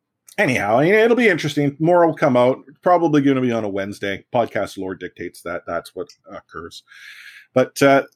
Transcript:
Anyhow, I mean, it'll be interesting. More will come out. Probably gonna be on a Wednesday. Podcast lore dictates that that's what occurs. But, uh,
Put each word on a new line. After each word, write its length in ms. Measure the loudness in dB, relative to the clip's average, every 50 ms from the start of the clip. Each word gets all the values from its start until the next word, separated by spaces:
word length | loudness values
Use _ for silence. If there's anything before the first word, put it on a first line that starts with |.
| _ _ _ _ _ _ -4 -2
Anyhow, 400 | -2 0 0 -2 -2 0 0 2
I 60 | 2
mean, 80 | 2 2
it'll 240 | 4 4 2 2 2
be 120 | 2 2
interesting. 460 | 2 0 -2 -4 -4 -2 -2 -2 -2 -2
More 260 | 0 2 4 4 4
will 80 | 2 2
come 240 | 0 0 0 2 2
out. 220 | 2 2 0 -2 -6 -20 -14 _ 0
Probably 400 | 2 2 2 2 2 2 2 2
gonna 180 | 2 2 2
be 100 | 0 -2
on 120 | -2 -2 -4
a 60 | -4
Wednesday. 540 | -4 -6 -6 -6 -8 -8 -6 -6 -6 -8 -8 _
Podcast 460 | -2 -2 -2 -2 -2 -6 -6 -6 -8 -10
lore 160 | -10 -10 -10
dictates 480 | -10 -12 -14 -14 -12 -14 -14 -14 -14
that 220 | -12 -10 -10 -10 -10
that's 300 | -8 -8 -8 -8 -10 -12
what 140 | -14 -14 -14 -16 _ _ -20
occurs. 520 | -20 -20 -20 _ -18 -18 -18 -18 -18 -20 _ _ -20 -20 -20 -20 -20 -20 -20 -20 -20 -20 -14 _ -2
But, 280 | -2 -2 -2 0 2
uh, 220 | 2 4 4 4 0 -2 _